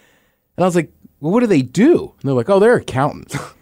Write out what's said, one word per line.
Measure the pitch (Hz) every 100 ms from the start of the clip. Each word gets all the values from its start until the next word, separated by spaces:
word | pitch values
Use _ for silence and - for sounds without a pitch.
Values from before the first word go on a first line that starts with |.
| _ _ _ _ _ -
And |
I | 180
was | 175
like, | 156 _ - _
"Well, | 147
what | 214
do | 240
they | 170
do?" | 127 - 254 349 78 -
And | 135
they're | 131
like, | 113
"Oh, | 196
they're | 214 240
accountants." | - 120 143 - - 139
<laughs> | - -